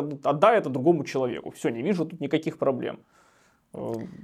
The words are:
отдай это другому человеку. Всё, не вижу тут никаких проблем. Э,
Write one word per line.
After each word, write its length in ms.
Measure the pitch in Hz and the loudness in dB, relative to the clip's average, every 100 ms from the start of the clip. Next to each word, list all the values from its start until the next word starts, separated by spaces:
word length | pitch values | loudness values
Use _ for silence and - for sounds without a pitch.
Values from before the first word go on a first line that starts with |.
| 147 143 | 0 -2
отдай 320 | 139 147 202 220 | -2 4 6 6
это 120 | 151 | 2
другому 340 | 131 143 170 | 2 4 2
человеку. 460 | 131 135 127 78 - | 0 -2 -2 -4 -10
Всё, 200 | - 156 | -4 -4
не 120 | 117 | 0
вижу 240 | 151 180 156 | 0 0 -2
тут 140 | 175 | -4
никаких 380 | 139 160 160 - | 0 0 0 -2
проблем. 420 | 139 123 - - _ _ _ _ _ _ _ | 0 0 -4 -8 _ _ _ _ _ _ _
Э, 180 | - 117 113 104 - | -10 -6 -6 -8 -14